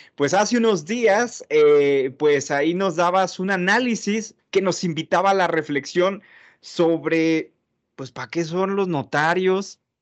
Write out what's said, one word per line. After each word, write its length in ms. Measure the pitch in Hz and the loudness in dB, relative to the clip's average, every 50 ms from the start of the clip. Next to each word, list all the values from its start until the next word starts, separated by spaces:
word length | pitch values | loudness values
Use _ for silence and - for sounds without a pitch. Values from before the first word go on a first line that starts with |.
| - _ _ | -20 _ _
pues, 200 | - 143 139 175 | -2 -2 0 2
hace 220 | 196 214 208 247 | 2 2 2 2
unos 280 | 233 226 226 202 160 147 | 2 2 2 0 0 -2
días, 600 | 170 226 247 226 208 196 220 240 226 - - - - | -4 -4 0 2 2 4 2 0 -2 -6 -12 -6 0
eh, 680 | 151 156 151 147 147 143 143 143 139 139 131 131 131 | 2 4 6 6 6 6 4 4 2 0 0 -2 -2
pues, 360 | - 151 151 147 139 131 - | 0 2 2 2 2 0 -2
ahí 220 | 147 139 147 165 175 | -2 -2 0 0 0
nos 200 | 185 196 190 151 | 0 -2 -2 0
dabas 460 | 170 175 175 180 190 190 175 - - | 0 0 2 2 2 0 -2 -4 -6
un 100 | 185 196 | -4 -4
análisis 880 | 196 180 180 190 208 240 254 247 226 - - 202 214 226 214 - - _ _ _ | -2 -2 0 2 2 2 0 -2 -4 -4 -4 -4 -4 -4 -4 -8 -14 _ _ _
que 120 | - 190 | -2 0
nos 220 | 196 185 170 - 190 | 0 0 -2 -2 -2
invitaba 460 | 170 151 156 156 - 190 175 185 196 | -4 -4 -4 -4 -2 0 2 2 2
a 40 | 196 | 2
la 140 | 190 175 165 | 2 2 0
reflexión 760 | 170 160 147 - 147 139 139 - - 175 185 190 196 - - _ - - - _ _ _ | 0 -2 -2 -2 -4 -6 -6 -4 -2 0 0 0 0 -4 -10 _ -20 -20 -20 _ _ _
sobre, 920 | - - - - 170 165 165 160 139 156 165 165 160 165 160 160 156 - _ _ _ _ _ _ _ _ _ | -20 -8 -2 0 0 2 0 0 -2 -2 0 0 2 2 0 0 -2 -6 _ _ _ _ _ _ _ _ _
pues, 160 | - 135 127 | -16 -16 -14
¿para 160 | - 131 127 - | -14 -14 -14 -8
qué 160 | - 170 170 | -6 -6 -6
son 320 | 156 170 185 190 196 196 | -4 -4 -4 -2 -2 -2
los 100 | 202 196 | -2 -2
notarios? 960 | 185 165 139 127 - - 147 151 165 175 185 185 185 185 196 196 - - _ _ _ _ _ | -2 -2 -4 -4 -2 -2 0 0 0 0 0 0 0 0 -2 -4 -8 -14 _ _ _ _ _